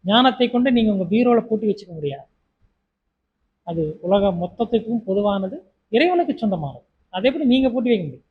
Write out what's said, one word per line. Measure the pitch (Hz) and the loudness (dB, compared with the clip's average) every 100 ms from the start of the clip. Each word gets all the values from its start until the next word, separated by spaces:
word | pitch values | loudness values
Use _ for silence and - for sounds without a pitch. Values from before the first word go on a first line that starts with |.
| 180 | 2
ஞானத்தை | 220 254 - 240 | 4 4 2 0
கொண்டு | 240 262 | 2 2
நீங்க | 240 220 | 2 2
உங்க | 196 175 | 0 0
பீரோல | 214 247 233 | 2 4 2
பூட்டி | 233 220 214 | 2 -2 -2
வச்சுக்க | 196 180 | -4 -8
முடியாது. | 160 147 139 - _ _ _ _ _ _ _ _ _ _ _ _ _ - | -8 -8 -8 -14 _ _ _ _ _ _ _ _ _ _ _ _ _ -8
அது | 165 156 156 | -4 -4 -6
உலகம் | 175 202 202 175 | 0 2 2 0
மொத்தத்துக்கும் | 175 - 226 226 220 233 202 | -6 -4 -2 -2 -2 -6 -2
பொதுவானது, | 196 208 202 190 302 - _ _ | 0 0 -2 -4 -10 -16 _ _
இறைவனுக்கு | 214 339 349 339 - | 2 2 2 -2 -2
சொந்தமானது. | 214 180 143 127 _ _ _ | -2 -2 -6 -12 _ _ _
அதை | 185 240 | -2 -2
எப்படி | 277 277 | 0 2
நீங்க | 262 262 | 2 2
பூட்டி | 240 240 | 0 0
வைக்க | 220 156 | 0 -2
முடியும்? | 127 _ | -12 _